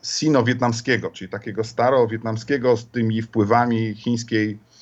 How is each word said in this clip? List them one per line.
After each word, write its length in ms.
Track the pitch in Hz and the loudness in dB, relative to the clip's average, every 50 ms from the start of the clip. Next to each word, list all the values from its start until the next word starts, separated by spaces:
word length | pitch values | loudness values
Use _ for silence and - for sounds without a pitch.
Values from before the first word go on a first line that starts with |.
sino-wietnamskiego, 1080 | - - - - 156 156 151 127 113 123 123 120 127 120 113 117 - 135 123 113 - - | -10 -8 -4 -2 0 2 4 4 4 2 0 0 0 -2 -2 -2 -2 -2 -2 0 -2 -6
czyli 180 | - - 95 92 | -10 -10 -14 -10
takiego 340 | - 101 - 113 98 104 107 | -10 -10 -10 -8 -6 -6 -6
staro-wietnamskiego 1120 | - - - 117 127 139 131 120 110 113 110 113 113 113 110 - - 143 131 117 127 120 | -6 -2 0 2 2 4 4 2 2 0 -6 -4 -4 -6 -6 -4 -4 -4 0 2 2 2
z 100 | 113 117 | 2 0
tymi 360 | - - 123 117 110 110 113 | -6 -2 -2 0 0 0 -2
wpływami 720 | 113 - - 113 104 101 120 120 120 120 117 113 113 110 104 | -4 -2 0 2 2 4 4 4 4 2 2 0 0 -2 -6
chińskiej, 640 | - - 120 120 117 117 117 117 110 107 107 104 107 _ _ _ _ | -6 -4 -2 -2 -2 -2 -2 0 0 0 0 -4 -8 _ _ _ _